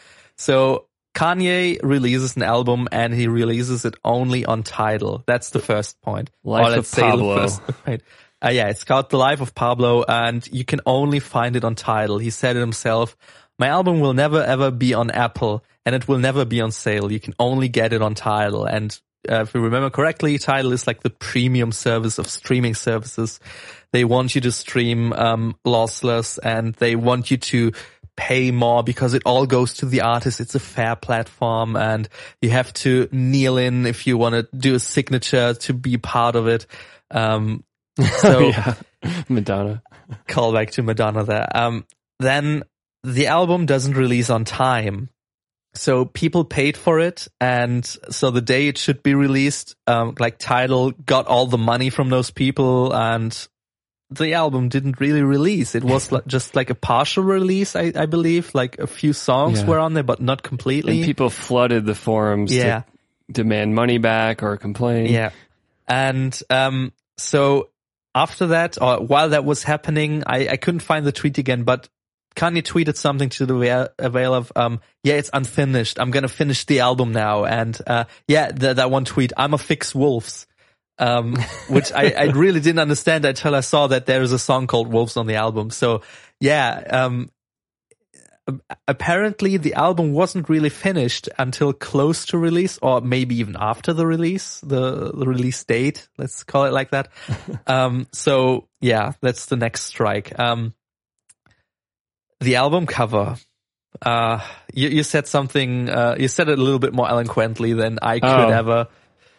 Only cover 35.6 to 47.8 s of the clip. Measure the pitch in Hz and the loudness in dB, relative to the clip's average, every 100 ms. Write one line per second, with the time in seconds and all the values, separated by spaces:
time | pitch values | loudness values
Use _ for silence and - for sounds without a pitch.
35.6 | - 123 127 120 - 123 117 117 113 113 | -4 -4 -2 -4 -2 2 2 2 2 0
36.6 | - - - - _ - 110 110 107 110 | -2 -18 -20 -20 _ -2 0 0 0 -4
37.6 | - _ _ - 110 - 208 131 - 117 | -10 _ _ 0 2 6 6 8 6 4
38.6 | 110 113 - _ - 175 - 123 98 98 | -2 -4 -10 _ -8 -6 -2 -2 -2 -2
39.6 | 101 110 - - - 113 - - 117 110 | -4 -6 -12 -20 -18 -16 -4 0 2 2
40.6 | 107 - 113 110 107 110 104 107 - 117 | 0 -2 -2 0 0 0 -2 -2 -2 -2
41.6 | 117 113 - _ _ _ 127 139 147 151 | -2 -2 -10 _ _ _ -2 0 0 -4
42.6 | - _ _ _ 131 123 135 165 180 180 | -6 _ _ _ -6 0 2 2 2 2
43.6 | 156 135 131 131 127 123 120 113 110 - | 2 0 0 0 2 2 2 0 -2 0
44.6 | 131 120 107 101 131 _ _ _ _ _ | 0 2 -2 -6 -10 _ _ _ _ _
45.6 | _ - - 127 123 - 160 175 156 - | _ -6 0 2 0 -2 0 0 0 0
46.6 | 143 - - 160 170 175 - _ 127 123 | 0 0 0 2 0 -4 -16 _ 0 0
47.6 | 120 123 | 0 -2